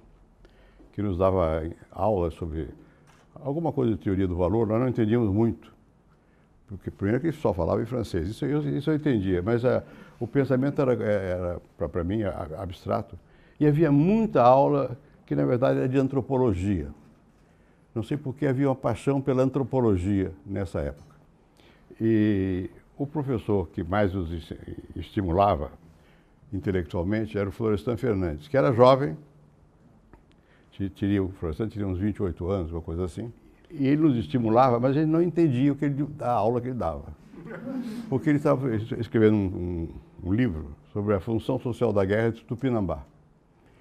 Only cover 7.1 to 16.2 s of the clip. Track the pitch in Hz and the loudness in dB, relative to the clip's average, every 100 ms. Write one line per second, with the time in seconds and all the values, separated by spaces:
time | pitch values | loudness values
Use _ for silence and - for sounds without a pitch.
7.1 | 123 165 - - 90 85 101 113 127 107 | 0 -2 -2 -2 0 0 0 -2 -4 -4
8.1 | 92 82 110 139 147 147 143 135 151 147 | -4 -4 -4 -4 -2 -2 -4 -2 -2 0
9.1 | 117 95 90 92 120 123 113 - - - | 0 0 0 0 0 2 0 -2 -18 -20
10.1 | - 117 139 135 127 139 147 131 113 107 | -10 -4 0 2 2 0 0 0 2 2
11.1 | 104 95 90 87 85 - - 95 90 85 | 0 0 -2 -4 -6 -10 -8 -6 -4 -2
12.1 | 107 98 - 90 78 90 92 - 107 - | -2 -2 -4 -8 -10 -10 -10 -4 -4 -4
13.1 | - _ - - - 151 147 160 143 151 | -14 _ -20 -20 0 2 4 4 6 6
14.1 | 220 214 147 120 131 143 143 131 120 - | 4 2 4 6 8 6 2 -2 -6 -16
15.1 | - - 143 143 127 135 135 135 135 135 | -20 -6 -2 2 2 2 2 0 0 0
16.1 | 135 | 0